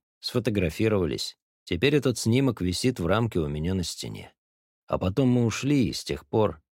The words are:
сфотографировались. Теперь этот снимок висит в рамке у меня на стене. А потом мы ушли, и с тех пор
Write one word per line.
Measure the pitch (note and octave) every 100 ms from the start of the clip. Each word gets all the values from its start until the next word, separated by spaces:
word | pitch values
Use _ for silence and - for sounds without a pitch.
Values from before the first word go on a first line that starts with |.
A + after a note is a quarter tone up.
| _ _
сфотографировались. | - B2 A#2+ G#2 F2+ - A2 G#2 D#2+ - - - _ _
Теперь | - F2 C#3
этот | C#3+ C3 A#2
снимок | A2+ B2 C3+ -
висит | F2+ F2 B2+ B2+
в | E2+
рамке | G#2 A#2 F2+
у | D2
меня | D2+ E2+
на | F#2+
стене. | E2 - A1+ G#1 - _ _ _ _ _ -
А | D#2
потом | F#2 G#2 B2+
мы | B2 A#2
ушли, | - C3+ C#3+ F#2
и |
с | -
тех | - C#2 -
пор | A2 G#2 - _